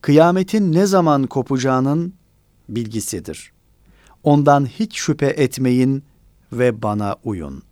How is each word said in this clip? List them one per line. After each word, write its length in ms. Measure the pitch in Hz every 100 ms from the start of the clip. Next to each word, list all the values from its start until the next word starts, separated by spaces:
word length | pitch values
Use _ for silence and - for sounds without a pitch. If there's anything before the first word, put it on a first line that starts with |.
kıyametin 720 | - 147 165 180 185 220 196
ne 120 | 160 196
zaman 420 | 190 165 143 131
kopacağının 840 | 135 123 135 131 131 135 151 175 - _ _ _ _ -
bilgisidir. 840 | 110 113 110 - 95 82 76 - _ _ _ _ _ _ _
Ondan 420 | 151 147 143 143 135
hiç 320 | - 220 -
şüphe 300 | - 147 139
etmeyin 760 | 151 131 131 127 123 127 135 - _ _ _ _
ve 280 | 120 123 113
bana 340 | 110 104 104 -
uyun. 400 | 110 98 73 69 -